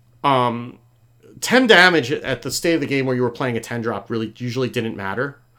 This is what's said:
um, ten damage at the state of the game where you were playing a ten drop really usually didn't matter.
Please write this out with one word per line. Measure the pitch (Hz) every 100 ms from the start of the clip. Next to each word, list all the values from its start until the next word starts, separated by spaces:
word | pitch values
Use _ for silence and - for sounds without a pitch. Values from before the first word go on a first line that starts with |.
| _ _
um, | 143 131 123 117 120 123 _ _ _ _ - -
ten | - 247 247
damage | 180 180 165 123
at | 151 123 127
the | 131
state | - 170
of | 165
the | 139
game | 139 131
where | 127
you |
were | 123
playing | 123 131 113
a |
ten | - 120
drop | 113 101 -
really | 117 110 -
usually | 123 123 127
didn't | 120 113
matter. | 101 98 101 139 - _